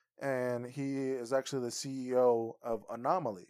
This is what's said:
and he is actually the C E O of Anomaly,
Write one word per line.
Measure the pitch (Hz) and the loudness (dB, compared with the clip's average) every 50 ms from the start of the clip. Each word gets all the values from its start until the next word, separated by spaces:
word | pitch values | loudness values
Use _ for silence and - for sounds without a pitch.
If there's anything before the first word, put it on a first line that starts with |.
| _ _ _ - | _ _ _ -8
and | - 139 131 127 123 123 123 120 123 123 | -4 -2 -2 0 0 0 -2 -2 -4 -6
he | 127 147 139 139 139 135 135 131 | -6 -6 -4 -4 -2 -2 -2 -2
is | 135 127 120 113 135 | -2 -2 -2 0 0
actually | 135 127 - 143 135 123 | 0 0 0 -2 -2 -2
the | 120 | -2
C | - - - 139 135 131 127 127 | -4 -6 -6 -6 -6 -6 -4 0
E | 127 | 4
O | 123 127 123 120 117 113 113 117 - | 6 6 8 6 4 2 -2 -6 -8
of | - 120 113 101 98 - | -4 -4 -4 -4 -4 -8
Anomaly, | 117 117 120 139 175 185 160 117 104 90 90 - | -8 -4 0 2 2 2 0 -2 -4 -6 -10 -18